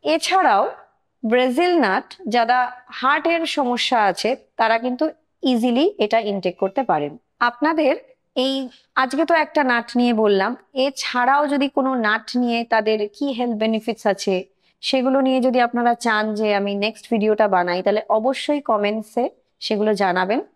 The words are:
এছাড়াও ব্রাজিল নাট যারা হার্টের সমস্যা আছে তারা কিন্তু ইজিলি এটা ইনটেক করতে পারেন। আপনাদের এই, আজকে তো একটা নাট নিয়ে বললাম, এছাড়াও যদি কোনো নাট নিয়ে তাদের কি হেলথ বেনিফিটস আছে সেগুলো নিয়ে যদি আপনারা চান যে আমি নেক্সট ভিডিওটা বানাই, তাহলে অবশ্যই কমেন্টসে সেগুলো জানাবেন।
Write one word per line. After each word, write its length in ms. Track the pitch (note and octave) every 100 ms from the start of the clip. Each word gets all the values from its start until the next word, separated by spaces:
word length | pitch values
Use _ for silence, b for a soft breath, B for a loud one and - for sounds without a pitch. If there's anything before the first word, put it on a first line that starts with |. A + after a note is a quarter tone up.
এছাড়াও 680 | - D#4 - F#4+ D#4+ G3+ A#3+ - - _ _ _ A3
ব্রাজিল 540 | B3 B3+ B3 F4+ E4+
নাট 360 | A3 F#3+ F#4 - E4+
যারা 440 | A#3+ A3+ B3 B3 - -
হার্টের 580 | - C4 D4+ E4 E4 E4
সমস্যা 580 | - B3+ A#3+ - A#3+
আছে 320 | G#3 E3+ G#3+ C4 _ -
তারা 200 | A3+ A3+
কিন্তু 300 | B3 B3 D#4 - _ _
ইজিলি 520 | C4+ B3 B3 A#3+ E4+ -
এটা 220 | G#3+ A3+
ইনটেক 380 | G#3 G3+ F3+ F3
করতে 260 | F#3+ F#3+
পারেন। 340 | C4 D#3+ D3 D3+ _ _
আপনাদের 560 | A#3+ A#3+ D4 E4 D4+ F4 - _ _ -
এই, 340 | C4 C4+ B3+ b b -
আজকে 300 | C4 C#4 D#4+
তো 80 |
একটা 300 | E4+ D#4 D#4
নাট 280 | C4 A#3+ A#3 B3
নিয়ে 180 | A#3+
বললাম, 420 | A3+ G#3+ G3 G3 B3 _
এছাড়াও 760 | C4+ C4+ C4+ - B3 B3 C#4+ D4
যদি 200 | C#4+ C#4
কোনো 260 | - C4 B3+
নাট 420 | G#3+ A3 A3+ B3
নিয়ে 260 | B3 A#3
তাদের 460 | A#3 A3+ G#3+ A3 G#3
কি 120 | - C#4
হেলথ 240 | A#3+ A#3+ G#3+
বেনিফিটস 500 | A3 A3 A3 G#3+ G#3+
আছে 360 | G3 - F#3 F#3 _ _ _
সেগুলো 400 | - C4+ B3+ C4+
নিয়ে 200 | C4 C4
যদি 200 | B3+ B3
আপনারা 320 | A#3+ A#3+ A#3+
চান 420 | A#3 A#3 G#3+ G#3+ G#3
যে 200 | G#3+ G3+
আমি 200 | G3+ G3+
নেক্সট 340 | G#3 G#3+ -
ভিডিওটা 380 | A#3 G#3+ G#3+ G#3
বানাই, 360 | F#3 F3 F3
তাহলে 180 | G3 G#3 -
অবশ্যই 520 | A3 A#3 C4 - D4
কমেন্টসে 680 | C#4 A3 G3+ A3 G#3+ - C4 - _ _
সেগুলো 340 | - G#3+ G#3+
জানাবেন। 460 | G3+ G3 F3+ F#3 A#3+ -